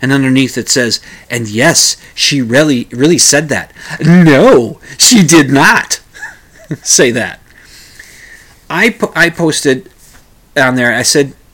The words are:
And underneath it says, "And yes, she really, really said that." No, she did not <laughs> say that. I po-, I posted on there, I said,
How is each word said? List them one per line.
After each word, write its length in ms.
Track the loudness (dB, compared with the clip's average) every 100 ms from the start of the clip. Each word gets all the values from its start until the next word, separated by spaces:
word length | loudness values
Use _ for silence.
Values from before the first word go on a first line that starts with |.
And 120 | -2
underneath 440 | 0 0 0 -2 -4
it 120 | -4
says, 320 | -2 -2 -6 -10 -20 -12
"And 200 | -10 -6
yes, 480 | -2 0 0 -2 -6 -14 -8
she 260 | -4 -2
really, 460 | 0 0 0 -2 -4
really 260 | -2 0 2
said 320 | 0 0 -2
that." 240 | -6 -8 -18 -16 -2
No, 800 | 2 6 6 6 6 4 2 -8 -16 -4
she 260 | 2 2
did 280 | 4 2 2
not 480 | 2 2 0 -4 -10 _ -20 -20 -20
<laughs> 400 | _ _ -14 -10
say 280 | -4 0 0
that. 300 | -2 -6 -12 _ _ -20 -20 -20 -20 -20 -20 -20 -20 -20 _ -10
I 220 | -4 -4
po-, 200 | -4 -6
I 160 | -2 -2
posted 640 | 0 -4 -2 -2 -2 -6 _ _ _ _ _ _ -2
on 200 | 0 0
there, 200 | 0 -2
I 80 |
said, 300 | 0 0 -2 -8 _